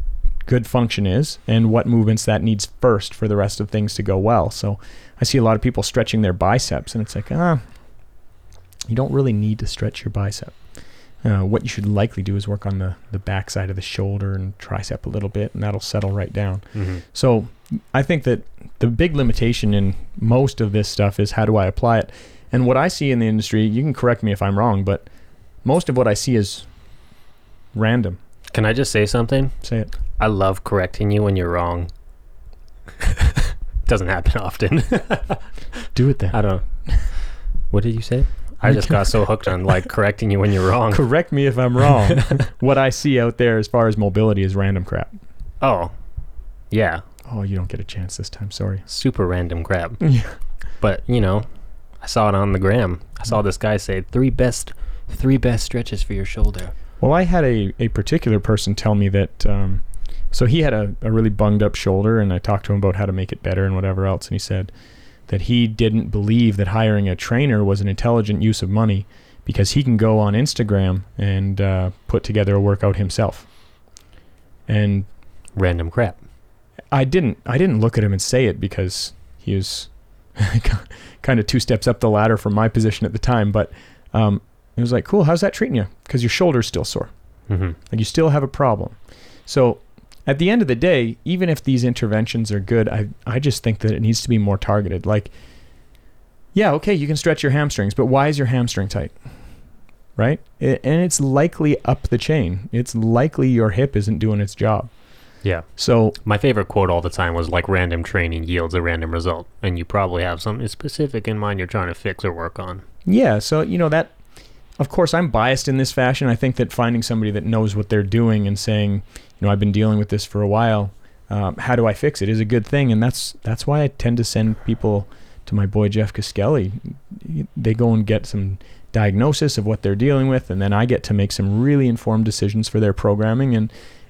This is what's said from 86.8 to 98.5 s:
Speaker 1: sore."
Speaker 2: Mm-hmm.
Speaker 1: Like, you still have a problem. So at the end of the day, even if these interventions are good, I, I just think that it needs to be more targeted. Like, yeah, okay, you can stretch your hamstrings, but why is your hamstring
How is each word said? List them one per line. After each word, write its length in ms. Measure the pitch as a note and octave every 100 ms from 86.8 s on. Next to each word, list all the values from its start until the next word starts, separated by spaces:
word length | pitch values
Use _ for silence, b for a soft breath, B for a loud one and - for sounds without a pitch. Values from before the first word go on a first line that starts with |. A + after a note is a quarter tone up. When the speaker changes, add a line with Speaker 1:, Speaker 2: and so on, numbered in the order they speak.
Speaker 1:
sore." 240 | - - - - - - -
Speaker 2:
Mm-hmm. 200 | F#2+ F#2 E2 -
Speaker 1:
Like, 80 | A2+
you 60 |
still 240 | A2 - D#3+
have 140 | C#3+
a 60 | C3+
problem. 460 | - C3+ G#2 - - B B B B -
So 320 | C#3 B2 - - - - - -
at 120 | C#3
the 120 | F3
end 100 | A#3
of 80 | D#3+
the 60 |
day, 420 | A#2+ E3+ D3 A#2 A#2
even 240 | - D3 F3+
if 160 | D3+
these 200 | - B2+
interventions 680 | B2 A#2 A2 G#2+ A2 A#2 A2
are 80 | G#2
good, 280 | F#2+ A#2 A2
I, 200 | G#2+ G#2 - -
I 120 | A#2+
just 240 | C#3+ -
think 160 | A#2 G#2+
that 140 | A2
it 100 | F2+
needs 180 | A2 A2+
to 60 | -
be 80 | A2+
more 220 | G2+ G2
targeted. 480 | - G#2 G2 F2+ E2+
Like, 240 | G#2+ - b b b b b b b b b - - -
yeah, 200 | F#3+ G#3
okay, 200 | D3 -
you 140 | F#3 C#3+
can 100 | D3+
stretch 260 | E3+ D3+
your 100 | C#3+
hamstrings, 420 | C#3+ C#3+ - G2+
but 120 | G#2+ A#2
why 220 | C3+ D3
is 80 | C#3+
your 120 |
hamstring 400 | B2+